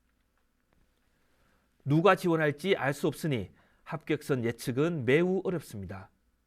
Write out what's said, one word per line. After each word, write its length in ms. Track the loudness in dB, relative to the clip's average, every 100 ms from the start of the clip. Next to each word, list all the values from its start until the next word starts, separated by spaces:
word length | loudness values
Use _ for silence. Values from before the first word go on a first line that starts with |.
| _ _ _ _ _ _ _ _ _ _ _ _ _ _ _ _ _ _
누가 300 | 0 4 6
지원할지 600 | 4 2 2 2 0 0
알 180 | 0 -2
수 140 | -2 -2
없으니 440 | -2 -4 -4 -6 _ _ _
합격선 600 | -12 -8 -4 -4 -2 -2
예측은 640 | -2 -4 -4 -2 -2 0
매우 360 | 2 4 4 0
어렵습니다. 680 | -4 -6 -8 -12 -12 -14 -18 _ _ _